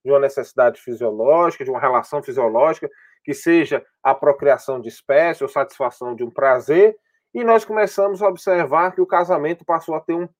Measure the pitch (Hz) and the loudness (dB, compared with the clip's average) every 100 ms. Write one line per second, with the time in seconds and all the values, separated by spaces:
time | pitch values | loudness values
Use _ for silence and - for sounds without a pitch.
0 | 127 139 139 139 117 127 123 120 - 117 | 2 2 2 -2 -6 0 0 0 -8 -6
1 | 117 107 120 220 254 - 131 123 127 123 | -4 -2 2 2 2 -2 -6 -4 0 0
2 | 117 147 139 127 117 110 151 - 151 _ | -2 -8 -8 -2 0 2 2 0 -8 _
3 | _ _ - 139 - 170 143 135 - _ | _ _ -12 -6 2 2 2 -4 -6 _
4 | 135 135 151 139 143 127 - 131 110 - | -2 0 2 2 2 0 0 -10 -10 -10
5 | - 143 170 160 135 147 139 - 127 - | -2 2 2 -2 -6 -4 -6 -4 -6 -6
6 | 123 117 120 - 135 123 120 160 214 214 | -12 -10 -10 -2 0 0 2 4 4 2
7 | _ _ _ 240 233 226 220 214 202 - | _ _ _ -4 2 2 2 -2 -2 0
8 | 202 190 202 180 - 180 147 156 180 185 | -2 0 -2 -2 -2 -2 0 0 0 0
9 | 185 175 175 170 147 170 - 165 - 156 | 0 0 0 -2 -2 -6 -4 -4 -4 -8
10 | - 170 175 _ | -6 -6 -8 _